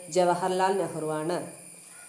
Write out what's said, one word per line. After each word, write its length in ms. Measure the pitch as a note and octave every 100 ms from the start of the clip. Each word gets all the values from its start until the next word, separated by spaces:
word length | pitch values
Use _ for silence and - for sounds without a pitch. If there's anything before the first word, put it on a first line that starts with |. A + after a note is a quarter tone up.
| -
ജവഹർലാൽ 680 | E3 F3 E3+ F#3 F#3 F#3 G3
നെഹ്റുവാണ്. 680 | E3 D#3+ D#3 D#3 D#3 F3 - - - - - -